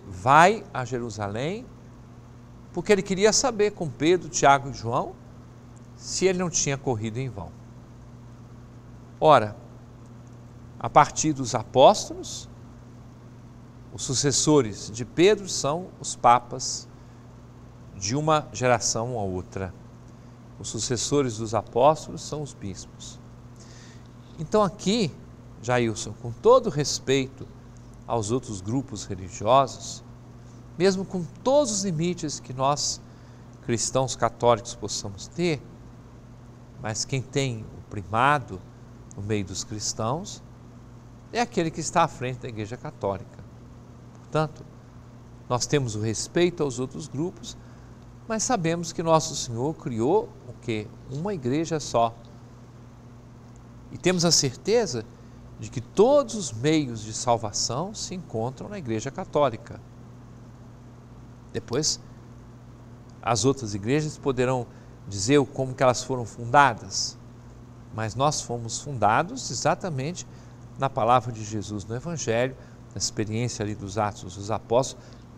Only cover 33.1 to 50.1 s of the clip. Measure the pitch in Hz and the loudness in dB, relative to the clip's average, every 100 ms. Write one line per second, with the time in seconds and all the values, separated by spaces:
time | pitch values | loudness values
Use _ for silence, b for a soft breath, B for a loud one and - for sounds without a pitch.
33.1 | B B B B - - 117 - 131 131 | B B B B -10 -2 -2 0 0 0
34.1 | - 117 - 120 117 - - 104 - 107 | 0 -2 4 4 4 2 -10 -8 -6 -8
35.1 | 98 - - 175 143 - - - - - | -10 -10 -4 -2 -2 -6 -18 -18 -20 -20
36.1 | - - - - - - - 110 110 - | -20 -20 -20 -20 -20 -20 -10 -6 -6 -4
37.1 | 135 - 143 135 113 - - - 104 85 | -4 -2 -2 -2 -4 -10 -16 -12 -10 -2
38.1 | 110 131 147 113 92 - - - - - | 2 4 4 0 -12 -14 -20 -20 -20 -16
39.1 | - 101 107 95 95 - 107 - - 110 | -8 -2 -2 -2 -8 -8 -6 -6 -4 -2
40.1 | 151 214 - - - - - - - - | -4 -6 -14 -18 -20 -20 -20 -20 -20 -20
41.1 | - - 220 240 - 165 165 151 175 160 | -20 -6 -2 -2 0 -2 -2 0 2 2
42.1 | - 127 127 123 110 101 120 151 - 101 | 0 -6 -6 -8 -8 -8 -8 -12 -4 -4
43.1 | 95 - - - - - - - - - | -4 -8 -18 -18 -18 -20 -20 -20 -20 -20
44.1 | - - 151 156 - - - - - - | -20 -4 -2 -2 -6 -18 -20 -20 -20 -20
45.1 | - - - - 123 - 147 127 104 110 | -20 -20 -16 -4 -2 2 0 0 -2 -2
46.1 | 107 - 170 175 175 147 120 131 160 156 | -2 -2 2 2 2 -2 -2 -6 -8 -8
47.1 | 127 175 - - - B B B B - | -6 -6 -6 -14 -16 B B B B -20
48.1 | - - 220 - 247 160 170 170 - 165 | -16 -6 -4 0 2 2 0 -2 -2 4
49.1 | 160 - 139 - 117 139 160 147 113 120 | 4 4 -4 -6 -2 -2 -4 -4 0 4